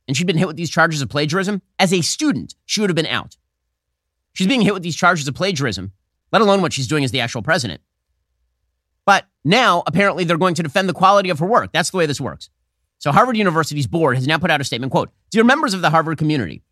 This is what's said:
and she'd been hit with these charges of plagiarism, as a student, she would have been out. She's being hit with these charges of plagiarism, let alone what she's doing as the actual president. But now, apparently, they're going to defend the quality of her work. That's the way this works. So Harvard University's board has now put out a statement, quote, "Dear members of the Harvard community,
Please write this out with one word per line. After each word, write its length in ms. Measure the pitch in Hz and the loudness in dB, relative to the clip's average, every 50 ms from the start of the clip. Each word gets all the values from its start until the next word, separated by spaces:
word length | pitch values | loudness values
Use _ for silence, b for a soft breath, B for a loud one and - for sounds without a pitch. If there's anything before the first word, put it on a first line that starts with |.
| _ | _
and 80 | - 135 | -4 -4
she'd 120 | 131 175 | -2 0
been 100 | 190 165 | 0 0
hit 100 | - 185 | 0 0
with 80 | 143 160 | -2 -2
these 140 | 170 170 143 | -6 -8 -2
charges 320 | - 170 165 170 156 147 | 2 2 2 2 2 -2
of 80 | 131 95 | -6 -4
plagiarism, 520 | - 147 151 147 156 196 185 202 208 185 - _ _ - | -2 -2 -2 0 0 -2 -2 -2 -4 -6 -6 _ _ 0
as 120 | 190 165 | 2 2
a 100 | 190 180 | 2 2
student, 540 | 151 - - - 311 294 - 117 76 - - _ _ | 0 -2 -2 -2 -2 -2 -2 -2 -6 -12 -16 _ _
she 140 | - - 202 | -8 -4 -2
would 100 | 214 - | 0 0
have 60 | - | 0
been 100 | - - | 0 -2
out. 300 | 101 123 104 - - _ _ _ _ _ _ _ _ _ _ _ _ _ _ _ _ _ _ _ _ - | -2 -4 -4 -6 -8 _ _ _ _ _ _ _ _ _ _ _ _ _ _ _ _ _ _ _ _ -6
She's 140 | - 185 | -2 0
being 140 | 190 277 240 | 0 2 2
hit 120 | 202 202 202 | 2 0 0
with 100 | 180 165 | -2 -4
these 120 | 175 139 | -8 -4
charges 320 | - 185 175 180 156 135 | 0 2 2 2 2 -2
of 80 | 147 117 | -6 -6
plagiarism, 560 | - 180 202 185 127 139 117 92 98 90 98 - _ _ _ _ _ _ _ | -4 -4 -4 -2 -2 -2 -4 -4 -6 -10 -12 -14 _ _ _ _ _ _ _
let 100 | 160 196 | 2 2
alone 200 | 220 202 196 196 | 4 4 4 4
what 120 | 175 131 - | 2 0 -2
she's 140 | 135 131 | -4 -4
doing 160 | - 156 151 139 | -2 -2 -2 -2
as 80 | 120 | -2
the 80 | 117 131 | -2 -4
actual 220 | 117 117 - 120 | -4 -4 -6 -6
president. 400 | 101 147 170 170 120 95 76 - _ _ _ _ _ _ _ _ _ _ _ _ _ _ _ _ _ _ _ _ _ _ _ _ _ 202 | -2 -2 -2 -2 -2 -6 -10 -12 _ _ _ _ _ _ _ _ _ _ _ _ _ _ _ _ _ _ _ _ _ _ _ _ _ 2
But 160 | 196 180 - _ _ _ - | 2 2 0 _ _ _ 0
now, 380 | 147 202 262 240 202 175 175 - | 2 2 4 4 4 2 2 0
apparently, 360 | 156 156 185 202 196 143 170 180 | 0 2 2 2 2 0 0 0
they're 140 | 165 175 | 0 0
going 160 | 156 185 185 160 | 2 2 0 0
to 80 | 160 | -2
defend 260 | 165 143 - 196 190 | -4 -2 -2 -2 0
the 60 | 185 156 | -2 -2
quality 380 | - 180 190 202 202 190 185 | 0 2 2 4 4 2 0
of 80 | 175 127 | -2 -2
her 60 | 170 | 0
work. 240 | 190 240 226 - - - | 0 2 0 0 0 -2
That's 160 | 156 175 - | -2 -2 -2
the 80 | - | -2
way 80 | 185 165 | -2 -2
this 160 | 147 131 - | -2 -2 -4
works. 300 | 135 95 71 - - - _ _ _ _ _ _ _ _ _ _ | -8 -8 -10 -12 -18 -20 _ _ _ _ _ _ _ _ _ _
So 120 | - - | -4 0
Harvard 260 | 135 202 240 262 233 | 2 2 2 2 2
University's 500 | 220 208 180 156 160 156 - 147 147 131 | 0 0 2 2 0 -2 -2 -2 -4 -4
board 300 | 95 127 165 160 135 123 | -2 0 0 2 2 2
has 100 | 131 127 | 0 0
now 100 | 147 160 | 0 0
put 140 | 151 190 165 | 0 0 0
out 100 | 156 143 | 0 0
a 20 | 131 | -2
statement, 280 | - 131 117 131 123 | -4 -6 -6 -4 -2
quote, 200 | - 165 113 - _ _ _ - | -2 -2 -2 -4 _ _ _ -2
"Dear 120 | - 226 220 | 2 4 4
members 300 | 240 277 311 311 247 190 | 4 4 4 2 -2 0
of 80 | 185 | 0
the 80 | 175 151 | 2 2
Harvard 300 | 160 165 151 160 156 - | 4 2 2 0 -2 -2
community, 420 | 156 151 151 135 101 73 57 - _ _ | 0 0 0 -2 -2 -4 -8 -12 _ _